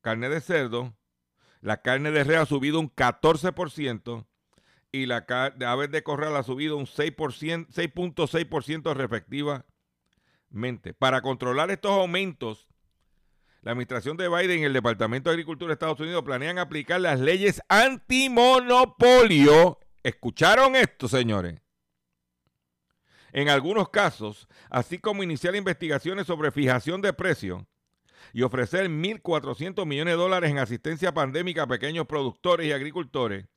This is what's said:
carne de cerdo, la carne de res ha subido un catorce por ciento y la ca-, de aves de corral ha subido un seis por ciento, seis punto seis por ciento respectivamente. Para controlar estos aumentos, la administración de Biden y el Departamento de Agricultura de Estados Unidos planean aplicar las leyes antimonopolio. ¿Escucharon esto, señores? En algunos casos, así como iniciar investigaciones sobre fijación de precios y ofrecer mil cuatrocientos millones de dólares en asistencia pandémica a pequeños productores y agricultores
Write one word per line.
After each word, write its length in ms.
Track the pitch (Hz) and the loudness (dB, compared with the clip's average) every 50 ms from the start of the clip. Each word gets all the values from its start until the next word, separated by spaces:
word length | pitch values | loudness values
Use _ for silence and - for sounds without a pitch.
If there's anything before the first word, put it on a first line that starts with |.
carne 300 | _ 117 110 113 120 131 | _ -6 -6 -4 -4 -4
de 100 | 151 165 | -4 -6
cerdo, 560 | - - 180 160 135 120 113 120 127 127 110 _ _ _ _ _ _ _ _ _ _ _ _ _ | -4 -2 -2 -2 -2 -2 -4 -6 -8 -8 -14 _ _ _ _ _ _ _ _ _ _ _ _ _
la 220 | - 98 107 - _ | -6 -6 -6 -4 _
carne 280 | 123 127 135 147 151 | -2 -2 0 -2 0
de 140 | 156 151 143 | 0 0 2
res 140 | 139 156 165 | 4 2 2
ha 80 | 156 | 2
subido 340 | - 147 139 131 143 147 165 | 2 0 -2 -2 0 0 -2
un 80 | 160 143 | -2 -4
catorce 640 | _ - 131 123 117 _ - 151 165 151 135 185 - | _ 0 0 0 0 _ 2 2 2 2 0 -4 -4
por 180 | - 180 151 | -4 -8 -8
ciento 560 | - - 147 131 117 104 _ 120 120 117 107 _ _ _ _ _ _ _ _ _ _ _ _ _ | -8 -8 -6 -6 -6 -8 _ -12 -12 -12 -14 _ _ _ _ _ _ _ _ _ _ _ _ _
y 140 | - 135 131 | -8 -6 -4
la 220 | 123 123 117 - | -4 -4 -6 -4
ca-, 240 | - 123 123 131 139 | -4 -4 -2 -2 -4
de 160 | 135 127 127 | -4 -6 -4
aves 240 | 120 123 131 143 143 | -4 -2 -2 -4 -4
de 120 | 143 156 147 | -6 -6 -6
corral 320 | - 147 135 151 156 151 | -6 -6 -6 -4 -4 -4
ha 60 | 143 131 | -4 -4
subido 360 | - 127 131 147 156 151 147 | -4 -6 -6 -4 -4 -4 -6
un 80 | 139 | -8
seis 260 | - - - 147 165 - | -10 -6 -4 -4 -4 -4
por 220 | - 156 143 123 | -6 -8 -8 -8
ciento, 360 | - 151 156 165 170 165 _ - | -8 -8 -6 -6 -6 -8 _ -8
seis 180 | - 170 160 _ | -8 -8 -6 _
punto 340 | 175 180 180 147 - 165 | -6 -8 -8 -2 -4 -4
seis 200 | 135 - 165 170 | -2 -2 -4 -4
por 180 | 160 160 151 - | -4 -6 -6 -6
ciento 300 | - 156 160 147 160 147 | -6 -10 -6 -6 -6 -4
respectivamente. 2000 | 131 135 113 113 110 - _ 123 139 147 147 143 131 - _ _ _ _ _ _ _ _ _ _ _ _ _ _ _ _ _ - 98 113 127 123 107 _ 90 - _ | -4 -4 -6 -6 -8 -8 _ -10 -8 -6 -6 -6 -8 -10 _ _ _ _ _ _ _ _ _ _ _ _ _ _ _ _ _ -12 -8 -8 -8 -8 -10 _ -16 -6 _
Para 220 | - 131 131 131 | 0 0 0 0
controlar 500 | - 135 131 117 123 127 123 135 156 180 | -2 -4 -6 -4 -4 -4 -2 -2 -2 -4
estos 200 | 202 190 - 202 | -4 -6 -2 -2
aumentos, 760 | 196 196 185 180 170 185 196 190 151 _ - 113 110 - _ _ _ _ _ _ _ _ _ _ _ _ _ _ _ _ _ _ _ _ | 0 0 0 -2 -2 -4 -4 -6 -8 _ -12 -12 -12 -14 _ _ _ _ _ _ _ _ _ _ _ _ _ _ _ _ _ _ _ _
la 120 | _ - 120 | _ -8 -6
administración 440 | 123 123 - 127 120 101 131 156 | -6 -6 -6 -8 -8 -6 -6 -6
de 120 | 170 185 175 | -4 -4 -2
Biden 320 | 170 175 180 185 180 170 | 0 0 0 0 0 0
y 40 | 156 | 0
el 80 | 143 135 | 0 0
Departamento 560 | 131 107 120 113 98 117 110 117 135 131 170 | 0 0 0 0 0 -2 -2 -2 -2 0 0
de 60 | 165 | -2
Agricultura 360 | 170 165 147 160 131 175 165 | -2 -2 -8 -10 -10 -6 -6
de 40 | 156 | -6
Estados 240 | 143 170 160 156 - | -4 -2 -4 -4 -4
Unidos 240 | 156 160 175 175 139 | -6 -6 -4 -6 -4
planean 360 | 143 135 123 135 160 180 180 | -4 -6 -6 -4 -6 -4 -4
aplicar 420 | 180 - 147 151 139 - 170 185 | -6 -6 -6 -10 -6 -4 -2 -2
las 180 | 185 170 147 127 | 0 0 0 2
leyes 420 | 131 147 175 190 196 202 - - - _ | 2 2 2 2 2 0 0 -2 0 _
antimonopolio. 2000 | 185 208 233 269 269 - - - 247 262 269 269 247 233 240 254 262 254 247 247 247 247 262 247 - - 233 247 254 254 240 220 175 147 143 147 147 160 170 185 - - - - - _ _ | 4 6 6 4 2 -2 -8 -2 0 0 0 2 4 6 8 8 8 6 6 6 6 6 6 4 4 6 8 10 10 10 10 8 8 8 10 10 10 10 8 8 4 -2 -18 -20 -20 _ _
¿Escucharon 720 | 127 - _ - 123 - - 156 170 208 247 269 269 262 | -6 -6 _ -8 -10 -2 2 4 4 6 6 6 6 6
esto, 320 | 262 233 - _ _ - 113 | 4 2 2 _ _ -6 -2
señores? 520 | 110 131 123 113 107 98 90 87 82 - _ _ _ _ _ _ _ _ _ _ _ _ _ _ _ _ _ _ _ _ _ _ _ _ _ _ _ _ _ _ _ _ _ _ - | 0 0 0 0 -2 -2 -4 -6 -10 -14 _ _ _ _ _ _ _ _ _ _ _ _ _ _ _ _ _ _ _ _ _ _ _ _ _ _ _ _ _ _ _ _ _ _ -4
En 160 | 139 143 147 | -2 2 4
algunos 400 | 143 139 131 165 208 226 190 - | 4 4 2 2 0 0 0 2
casos, 560 | - 214 202 175 - - 110 104 107 - - _ _ - - - | 2 2 2 2 0 -4 -10 -12 -12 -14 -20 _ _ -20 -16 -6
así 300 | - 127 120 - 165 185 | -4 -4 -4 -4 -8 -6
como 240 | - 214 208 196 196 | -4 -4 -4 -2 -4
iniciar 320 | 180 160 127 - 175 185 | -4 -4 -2 -2 -2 -2
investigaciones 720 | 208 202 196 170 - 170 160 147 135 - 160 190 196 185 143 | -2 -2 -4 -4 -4 -4 -4 -4 -2 -2 -4 -6 -6 -4 -4
sobre 240 | 175 151 151 147 - | -4 -2 -2 -2 -2
fijación 500 | 143 143 127 127 127 - 151 175 190 202 | 0 0 2 0 0 -2 -4 -6 -4 -4
de 100 | 202 170 | -6 -4
precios 520 | - 180 185 156 - - 95 87 95 101 _ _ _ _ _ _ _ _ _ _ _ - - _ | -2 -2 -2 -2 -2 -4 -10 -10 -10 -14 _ _ _ _ _ _ _ _ _ _ _ -20 -14 _
y 100 | 113 123 | -2 -2
ofrecer 460 | 127 127 127 123 110 - 180 196 185 | -2 0 -2 -4 -2 -2 -2 -2 -2
mil 320 | 160 151 160 196 226 214 | -2 -4 -4 -4 -6 -6
cuatrocientos 640 | _ - 165 151 139 139 131 - 147 185 185 202 190 | _ -4 -4 -2 -2 -6 -10 -8 -10 -8 -6 -6 -6
millones 280 | 156 143 139 160 175 165 | -4 -4 -4 -2 -2 0
de 40 | 170 | 0
dólares 340 | 175 185 190 180 170 156 143 | 0 0 0 0 0 0 0
en 60 | 139 | 0
asistencia 540 | 131 104 120 113 _ 156 160 151 175 180 151 | -2 -4 -6 -8 _ -8 -6 -2 -4 -2 0
pandémica 520 | 165 147 131 131 160 180 180 170 160 156 | -2 -4 -2 -2 -4 -6 -4 -4 -4 -4
a 40 | 123 | -4
pequeños 380 | 127 110 104 143 160 165 156 | -4 -4 -4 -6 -6 -6 -8
productores 600 | - 156 151 139 123 - _ - 180 175 165 165 151 | -6 -4 -4 -4 -4 -6 _ 0 0 0 0 0 -2
y 40 | 147 | -4
agricultores 760 | 139 135 151 156 180 165 127 - 143 123 113 101 98 98 - _ | -4 -6 -8 -8 -10 -12 -8 -4 -4 -4 -4 -4 -8 -12 -18 _